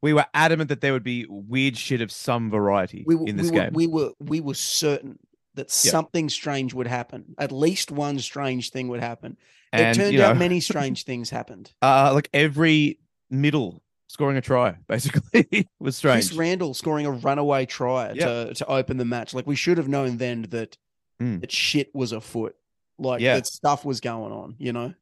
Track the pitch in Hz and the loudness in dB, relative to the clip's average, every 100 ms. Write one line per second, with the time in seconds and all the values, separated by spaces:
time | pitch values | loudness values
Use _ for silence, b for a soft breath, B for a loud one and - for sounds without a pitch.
0 | 147 151 139 147 160 160 156 143 139 135 | 4 4 4 4 4 4 0 0 0 0
1 | 120 123 117 101 101 127 135 117 - 131 | -2 -6 -6 -12 -6 0 0 -2 -4 -2
2 | 113 - - 120 113 107 101 101 92 - | -2 -6 -2 -2 0 2 4 2 0 -6
3 | - 165 262 208 170 165 - 160 165 160 | 0 0 2 0 2 2 0 0 0 2
4 | 143 - 143 160 147 131 - - 156 143 | -2 -4 -4 -4 -4 -6 -4 0 0 -2
5 | - - _ _ _ - 135 - - 165 | -4 -18 _ _ _ -14 -4 0 2 2
6 | 156 175 156 - - 139 131 123 120 123 | 0 -2 -2 -4 -4 -4 -4 -4 -4 -4
7 | 120 117 - - 139 135 156 190 - 143 | -6 -14 -18 -8 -6 0 0 0 -6 -4
8 | 147 143 120 143 139 127 120 131 127 120 | -4 -4 -6 -6 -4 -4 -6 -8 -6 -6
9 | 117 117 117 - b b b 113 113 117 | -6 -8 -14 -18 b b b 2 4 4
10 | 202 - - 117 175 180 - 160 135 - | 4 6 6 6 4 2 0 -2 -2 -4
11 | - 123 117 120 113 95 101 _ 135 135 | -6 -8 -6 -8 -10 -16 -20 _ 6 6
12 | 139 139 143 143 151 143 165 156 147 - | 6 4 2 2 2 4 4 6 4 0
13 | _ _ _ 131 143 147 107 87 _ _ | _ _ _ 0 2 2 -2 -6 _ _
14 | _ - 143 139 - 131 120 - _ 113 | _ -4 0 0 2 2 2 0 _ -2
15 | 147 - - 233 240 220 - _ 139 131 | 0 -2 2 2 4 0 -2 _ -6 -2
16 | 147 123 98 165 165 180 170 127 165 151 | 2 4 2 -2 -2 -2 -4 -4 -4 -2
17 | 147 127 143 139 147 139 131 - 123 127 | -2 -4 -2 0 2 0 0 -4 -2 -2
18 | 110 110 165 120 117 - - 139 131 127 | -4 -4 -2 -2 -6 -8 -2 -2 -2 -2
19 | 120 120 113 127 127 143 - 175 139 139 | -2 -4 -6 -8 -4 -2 2 2 2 0
20 | 135 120 127 120 110 117 113 - _ _ | -2 -2 -4 -4 -6 -6 -8 -12 _ _
21 | _ _ 123 98 - - - 147 139 139 | _ _ -4 -4 -4 -2 0 0 -2 -4
22 | 123 110 - 120 110 - _ _ _ _ | -4 -4 -8 -6 -6 -8 _ _ _ _
23 | 131 123 120 127 123 - 156 143 143 127 | -4 2 4 4 0 -2 0 0 0 -6
24 | 123 113 107 107 95 117 135 120 120 - | -6 -8 -8 -10 -14 -10 -6 -6 -8 -12